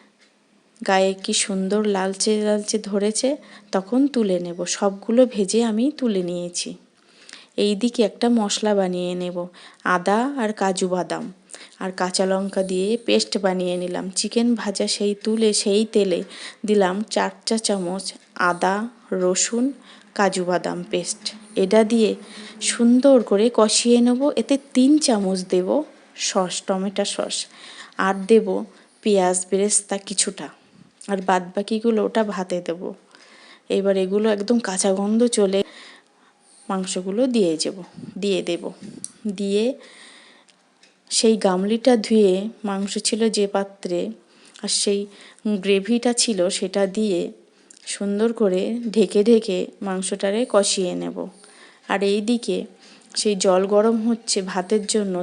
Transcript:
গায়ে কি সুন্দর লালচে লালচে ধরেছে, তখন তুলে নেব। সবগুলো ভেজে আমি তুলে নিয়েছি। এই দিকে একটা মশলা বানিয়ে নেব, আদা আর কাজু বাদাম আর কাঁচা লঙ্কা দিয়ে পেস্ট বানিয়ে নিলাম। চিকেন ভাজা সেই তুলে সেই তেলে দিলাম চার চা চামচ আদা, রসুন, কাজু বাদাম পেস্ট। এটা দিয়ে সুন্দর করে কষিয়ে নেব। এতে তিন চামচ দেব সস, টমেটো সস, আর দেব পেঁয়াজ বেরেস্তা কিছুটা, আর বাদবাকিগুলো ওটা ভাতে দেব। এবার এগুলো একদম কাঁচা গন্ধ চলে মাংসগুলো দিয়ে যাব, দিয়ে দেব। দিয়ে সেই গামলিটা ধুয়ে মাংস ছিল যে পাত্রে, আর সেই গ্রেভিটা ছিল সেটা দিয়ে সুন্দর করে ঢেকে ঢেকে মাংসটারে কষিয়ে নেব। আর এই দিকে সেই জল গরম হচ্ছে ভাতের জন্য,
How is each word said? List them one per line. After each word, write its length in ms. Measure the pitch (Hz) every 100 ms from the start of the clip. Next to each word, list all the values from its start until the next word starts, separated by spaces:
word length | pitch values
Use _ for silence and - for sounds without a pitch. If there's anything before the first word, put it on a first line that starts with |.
| _ _ _ _ _ _ _ -
গায়ে 300 | - 190 190 190
কি 120 | 202 214
সুন্দর 440 | - 190 190 208 214
লালচে 440 | 190 190 196 220 214
লালচে 360 | 214 208 208 214 202
ধরেছে, 400 | 202 208 214 254 294 - - -
তখন 280 | 190 190 254 277
তুলে 300 | 254 208 180
নেব। 200 | 175 175 180 -
সবগুলো 440 | 202 196 - 226 247
ভেজে 340 | 208 190 220
আমি 220 | 233 214 269 302
তুলে 240 | 247 190
নিয়েছি। 460 | 180 175 175 - - 180 _ _ _ _ - - - -
এই 160 | 208 202
দিকে 260 | 240 240
একটা 240 | 202 - 240
মশলা 440 | 233 202 - 220
বানিয়ে 400 | 202 185 180 180 180
নেব, 220 | 180 180 175 - - - -
আদা 320 | 180 180 214 269 285
আর 100 | 214
কাজু 340 | 214 190 185 185
বাদাম 360 | 180 170 165 170 - _ - - -
আর 120 | 190 185
কাঁচা 280 | 180 185 190
লঙ্কা 360 | 190 196 196
দিয়ে 240 | 185 185 196 226 -
পেস্ট 280 | 214 - 202
বানিয়ে 380 | 190 185 180 180
নিলাম। 280 | 180 180 185 -
চিকেন 320 | 214 233 240 226
ভাজা 300 | 202 196 208
সেই 260 | - 208 202
তুলে 280 | 214 220 220
সেই 280 | 208 208 202 220
তেলে 260 | 214 190 175 196 - - - 208
দিলাম 300 | 208 185 190 214
চার 220 | 208 190 - -
চা 120 | 226
চামচ 480 | 220 202 175 190 185 - _ - 180
আদা, 260 | 175 185 202 233 - - 190
রসুন, 440 | 180 185 - 233 262 - - - - -
কাজু 280 | 196 185
বাদাম 360 | 175 175 170 175 180
পেস্ট। 340 | 180 175 - - - - -
এটা 160 | 190 214
দিয়ে 280 | 214 233 208 196 - - 214 - -
সুন্দর 460 | - 233 247 277 262
করে 220 | 214 202 233 240
কষিয়ে 440 | 220 - 240 240
নেব। 200 | 240 247 285 -
এতে 140 | 233 277 -
তিন 180 | 254 262 302
চামচ 400 | 294 208 190 190 185
দেব 160 | 185 185 247 311 - - - -
সস, 260 | 202 180 -
টমেটো 420 | - 190 196 196 202
সস, 300 | - - - - - - - - - 190
আর 100 | 196 190
দেব 200 | 226 202 196 214 - _ _
পেঁয়াজ 340 | 220 196 180 185 -
বেরেস্তা 480 | 196 208 - - 202 -
কিছুটা, 400 | 202 - 190 143 - _ - _ _ -
আর 80 | 196 190
বাদবাকিগুলো 760 | 185 180 202 202 220 233 220 196
ওটা 160 | 220
ভাতে 340 | 208 190 185 180 175
দেব। 140 | 170 202 196 _ - - - - - -
এবার 260 | 196 196 190
এগুলো 300 | 190 208 220
একদম 280 | 202 202 240
কাঁচা 320 | 208 190 196
গন্ধ 280 | 190 202 226 240 226
চলে 220 | 196 196 - - - - _ _ _ _ _ _ -
মাংসগুলো 520 | 190 185 190 190 202 269
দিয়ে 260 | 233 175 156
যাব, 200 | 147 190 175 - - 190
দিয়ে 220 | 202 180 175
দেব। 140 | 170 190 - - - - - 214 185
দিয়ে 280 | 196 202 233 277 - - - - - - _ _ _ _ _ _ -
সেই 240 | - 226 220
গামলিটা 560 | 196 180 202 226 262 240
ধুয়ে 360 | 202 220 202 185 214 -
মাংস 300 | 202 196 196 214 -
ছিল 160 | 220 226
যে 160 | 202 196
পাত্রে, 520 | 196 196 - 185 175 196 220 _ _ - -
আর 100 | 202 -
সেই 180 | 208 202 202 - - - 214 208
গ্রেভিটা 540 | 190 196 196 240 247
ছিল 260 | 240 - 190 180
সেটা 340 | 185 185 202 196 196
দিয়ে 240 | 214 175 175 - _ _ _ - -
সুন্দর 420 | - 202 202 226
করে 280 | 233 202 185 208 233 233
ঢেকে 300 | 196 180 208
ঢেকে 340 | 208 226 214 185 - -
মাংসটারে 600 | 202 185 185 196 196 208 247
কষিয়ে 420 | 202 202 - 180 175
নেব। 220 | 170 180 180 - - - - _ -
আর 100 | 196
এই 160 | 196 208
দিকে 360 | 214 233 226 185 202 - - - -
সেই 240 | - 214 196
জল 240 | 196 185 196
গরম 300 | 208 220 226 220
হচ্ছে 320 | 226 - 208
ভাতের 420 | 185 190 185 220 202
জন্য, 280 | 214 196 180